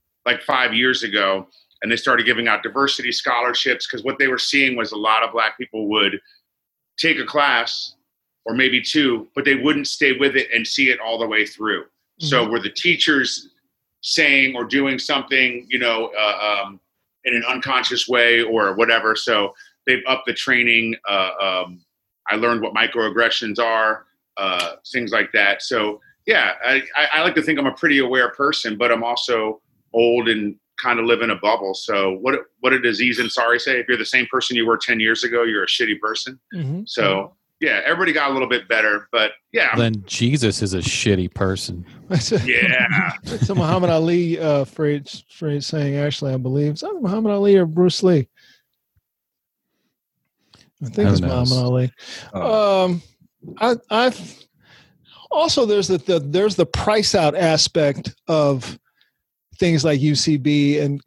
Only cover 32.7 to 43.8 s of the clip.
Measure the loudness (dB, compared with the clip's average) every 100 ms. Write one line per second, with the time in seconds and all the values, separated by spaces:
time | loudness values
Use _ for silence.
32.7 | 2 0 0 -2 0 -2 -2 0 0 0
33.7 | -2 0 -2 0 -2 0 -2 -2 0 0
34.7 | 0 0 0 0 0 0 0 0 0 -2
35.7 | -2 -2 -2 -4 -6 -10 -14 _ -8 -6
36.7 | -6 -6 -2 0 0 -4 _ _ _ -2
37.7 | 0 0 0 0 0 0 0 0 -2 0
38.7 | 0 2 0 -2 -2 -2 -4 _ -2 0
39.7 | 2 0 -2 -8 -2 0 2 0 0 -2
40.7 | -2 -2 -2 2 2 0 -2 -2 -2 -6
41.7 | -12 -14 -20 -4 -2 0 -2 0 2 2
42.7 | 2 2 0 -2 -6 -10 -4 -2 0 0
43.7 | 2